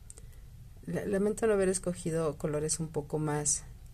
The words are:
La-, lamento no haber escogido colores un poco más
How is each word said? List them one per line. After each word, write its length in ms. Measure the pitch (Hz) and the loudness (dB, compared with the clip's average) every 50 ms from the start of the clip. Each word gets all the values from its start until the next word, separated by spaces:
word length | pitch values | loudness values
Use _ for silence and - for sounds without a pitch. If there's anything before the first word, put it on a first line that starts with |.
| - - - - - - - - - - - - - - - - - | -16 -16 -16 -14 -14 -14 -14 -14 -16 -16 -16 -16 -16 -16 -16 -12 -8
La-, 200 | - 170 180 180 | -6 -4 -2 0
lamento 420 | 190 202 196 202 214 214 - 233 220 | 0 2 2 4 2 2 4 4 4
no 60 | 208 | 6
haber 160 | 196 196 185 | 6 6 4
escogido 680 | 190 - - 180 175 - - 170 160 165 165 156 - - | 4 2 0 -2 -2 -2 -2 -2 0 2 2 2 0 0
colores 420 | - 165 147 151 151 156 - - | -2 0 0 0 0 0 0 0
un 100 | 165 156 | -2 -2
poco 280 | - 156 143 - - 151 | -2 -2 -2 0 0 0
más 460 | 156 151 147 151 147 147 - - - - - - - - | 2 2 2 2 2 2 2 0 0 -6 -12 -14 -14 -14